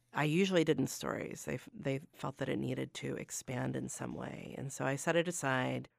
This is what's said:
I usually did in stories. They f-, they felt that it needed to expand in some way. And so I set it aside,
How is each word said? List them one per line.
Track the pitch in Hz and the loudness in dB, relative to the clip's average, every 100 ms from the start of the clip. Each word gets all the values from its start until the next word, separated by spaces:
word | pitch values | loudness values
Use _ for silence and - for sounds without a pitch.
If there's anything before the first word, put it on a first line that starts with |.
| _ | _
I | - | 0
usually | 151 160 196 180 | 4 6 6 6
did | 156 131 | 6 4
in | 135 | 2
stories. | - - - - - - | 0 -2 -2 -4 -6 -6
They | 131 | -6
f-, | - - | -6 -6
they | 147 135 165 - | -2 -2 -4 -8
felt | 143 - | -6 -2
that | 135 | -2
it | 139 | 0
needed | 135 127 135 - | 0 -2 -4 -6
to | 135 - | -4 -4
expand | - - - 127 131 131 | -6 -8 -4 -2 -2 -2
in | 135 | -4
some | - 123 - | -6 -6 -6
way. | - - - - | -8 -8 -10 -8
And | 139 | -8
so | - 135 | -2 0
I | 139 | 0
set | - 165 | 2 2
it | 170 | 2
aside, | - 139 131 127 127 127 | 0 2 2 2 0 -6